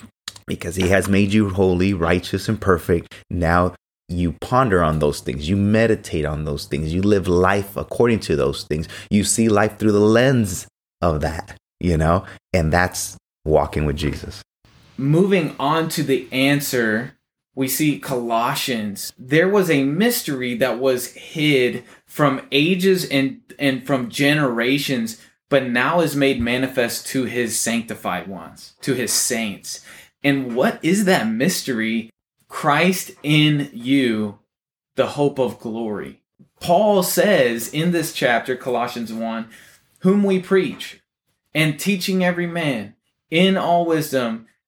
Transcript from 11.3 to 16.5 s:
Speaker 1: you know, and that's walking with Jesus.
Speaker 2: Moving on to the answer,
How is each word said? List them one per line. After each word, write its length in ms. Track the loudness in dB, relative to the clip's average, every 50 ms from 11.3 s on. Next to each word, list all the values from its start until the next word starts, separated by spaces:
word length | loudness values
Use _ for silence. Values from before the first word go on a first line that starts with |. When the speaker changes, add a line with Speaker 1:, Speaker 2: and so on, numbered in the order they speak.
| -4 -6 -10 -12 -16 -20 _ _ _ -4
Speaker 1:
you 160 | -2 0 2
know, 280 | 2 2 2 2 0 -2 -4 -14 -20 _ _
and 200 | 0 0 2 2
that's 440 | 2 2 2 0 -2 -6 -10 -10 -12 -16 _ _ _ _ -2
walking 420 | 2 2 2 2 0 -2 -2 -2
with 100 | -2 -2
Jesus. 460 | -2 -4 -4 -4 -6 -10 -14 -16 -16 -20 _ _ _ _ _ _ _ _ _ _
Speaker 2:
Moving 600 | -4 0 2 4 4 4 4 2 2 0 -2 -4 -4
on 300 | -2 0 0 0 -2 -2
to 160 | -2 -2 0
the 240 | 0 0 0 -2 -2
answer, 840 | -2 0 2 2